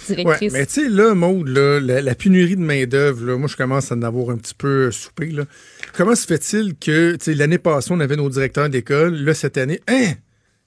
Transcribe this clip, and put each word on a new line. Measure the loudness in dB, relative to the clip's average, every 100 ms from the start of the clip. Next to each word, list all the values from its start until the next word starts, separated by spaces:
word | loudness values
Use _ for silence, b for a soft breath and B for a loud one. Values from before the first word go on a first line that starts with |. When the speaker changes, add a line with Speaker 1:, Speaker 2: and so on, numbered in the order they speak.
| -6
Speaker 1:
directrices. | -2 0 0 0
Speaker 2:
Ouais, | -2
mais | -2
tu | -2 0
sais, |
là, | 4 4
Maude, | 4 2 0 0
là, | 2 2 2
la, | 2 0
la | 0 0
pénurie | 4 4 4 2
de |
main-d'œuvre, | 0 0 0 2 2 0
là, | -2 -2
moi, | -4
je | -4
commence | -2 -2 -2
à | -4
en |
avoir | -4 -4 -4
un | -6
petit | -10 -6
peu, | -2 0 0
euh, |
soupé, | -2 -10 -10 -8
là. | -8 -10 B B B B -2
Comment | 2 2
se | 0
fait-il | -2 0 -2 -2 -4
que, | 0 2 2 0
tu | -2
sais, | 0
l'année | 2 2
passée, | 2 0 0
on | -2
avait | 0 -2
nos | -2
directeurs | -2 -2 0 -2
d'école, | -2 0 0 2
là, | 0 -2 0
cette | -2 -2
année, | -4 -4 0
hein ? | 0 0 -2 _ _ _ _